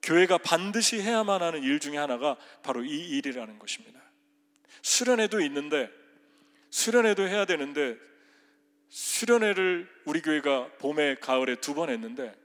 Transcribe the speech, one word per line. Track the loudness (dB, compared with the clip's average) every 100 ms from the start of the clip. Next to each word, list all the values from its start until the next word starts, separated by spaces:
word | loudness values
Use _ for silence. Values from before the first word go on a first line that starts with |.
교회가 | 4 4 6 4
반드시 | 2 0 0 0 0 0
해야만 | 0 0 0 0
하는 | 0 -2
일 | 0 -2
중에 | -2 -4
하나가 | -4 -2 -2 -4 -10 -14
바로 | -6 -4
이 | -4 -6 -4 -4
일이라는 | -4 -8 -12 -14
것입니다. | -12 -12 -12 -20 -20 _ _ _ _ _ _ -12
수련회도 | -2 0 2 2 2 0
있는데, | 0 -2 -2 -2 -2 -8 _ _ _ _ _ _ _
수련회도 | -4 2 4 4 2 0
해야 | 0 0
되는데 | 0 -2 -2 -2 -4 -14 _ _ _ _ _ _ _ _
수련회를 | -10 -6 -4 4 4 4 4 2 0 -4 -14 -6
우리 | -4
교회가 | 0 0 2 0 -2 -6
봄에 | -4 2 2 0
가을에 | 0 0 2 -2
두 | -4
번 | -4 -2
했는데 | -4 -6 -10 -12 -12